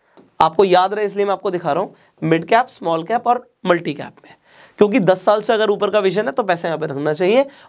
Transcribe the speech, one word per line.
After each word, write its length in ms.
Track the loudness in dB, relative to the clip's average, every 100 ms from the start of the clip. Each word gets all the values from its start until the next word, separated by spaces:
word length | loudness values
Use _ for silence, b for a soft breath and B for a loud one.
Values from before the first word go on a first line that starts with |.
| b b b -2
आपको 240 | 0 2
याद 300 | 4 4 2
रहे 100 | 0
इसलिए 200 | -4 -2
मैं 80 | -2
आपको 180 | -2 -4
दिखा 220 | -4 -2
रहा 100 | -2
हूँ, 120 | -4 b b b
मिड 220 | 0 0
कैप, 220 | 2 0 0
स्मॉल 380 | -4 -4 -4
कैप 220 | -2 -2 0
और 240 | -2 -4 _ 0
मल्टी 280 | 0 -2
कैप 180 | -8 -12 -18
में, 100 | -20 -20 b b b b
क्योंकि 220 | 2 4
दस 220 | 2 0
साल 200 | 2 0
से 100 | 0
अगर 180 | 0 0
ऊपर 200 | 0 0
का 80 | 0
विजन 280 | 0 -2 -4
है 60 |
तो 100 | -2
पैसा 260 | -2 -2 -4
यहाँ 100 | -6
पे 80 | -6
रखना 260 | -6 -4
चाहिए। 340 | -2 0 2 0 B